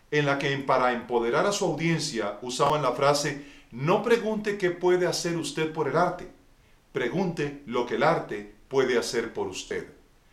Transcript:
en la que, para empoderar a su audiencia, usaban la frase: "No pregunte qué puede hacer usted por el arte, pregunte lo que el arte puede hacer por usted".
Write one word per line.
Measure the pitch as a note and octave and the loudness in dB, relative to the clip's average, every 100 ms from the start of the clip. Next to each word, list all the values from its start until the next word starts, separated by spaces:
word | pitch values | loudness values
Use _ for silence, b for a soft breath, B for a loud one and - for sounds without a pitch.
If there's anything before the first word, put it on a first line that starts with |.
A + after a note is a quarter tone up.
| _ | _
en | D3 C#3+ | 0 2
la | C#3 | 2
que, | C#3 C3+ | 0 -2
para | - C3 B2 | 2 2 2
empoderar | A#2 A2 A#2 A#2 C#3+ G3+ | 0 0 0 2 2 2
a | |
su | G3 F3+ | 0 0
audiencia, | D3 E3 D#3+ - A2+ G2+ - | 0 0 0 -2 -4 -4 -6
usaban | B2 B2 D3 D3+ | -8 0 0 2
la | B2+ | 0
frase: | C#3 C#3 C#3+ D3 G2 B B B | 2 4 4 0 -6 B B B
"No | B2 D3+ G#3+ | -2 2 2
pregunte | A#3 A3+ G#3 G#3+ G#3+ G3+ | 4 2 2 -2 -2 0
qué | F3+ | -2
puede | F3 F3+ F3+ E3+ | 2 2 4 2
hacer | - F3 E3+ | 0 -2 -4
usted | C#3+ D#3+ D#3 | -4 -4 -2
por | D#3+ C3+ | -2 0
el | D3+ | 2
arte, | F3+ - - - _ b b b _ | 0 -2 -10 -20 _ b b b _
pregunte | C3+ B2 D#3+ F#3 D#3+ D3 - A2 | -4 -2 0 0 -2 -4 -6 -4
lo | B2 - | -2 0
que | - | 2
el | |
arte | D3 E3+ - G#2 G#2 - - | 2 2 -2 -8 -10 -18 -2
puede | C3+ B2 A#2 | 0 2 2
hacer | A2 A#2+ A2+ | 0 -2 -4
por | G#2+ F#2+ | -4 -6
usted". | F#2+ - F#2+ D#2+ - _ _ b | -8 -8 -8 -8 -18 _ _ b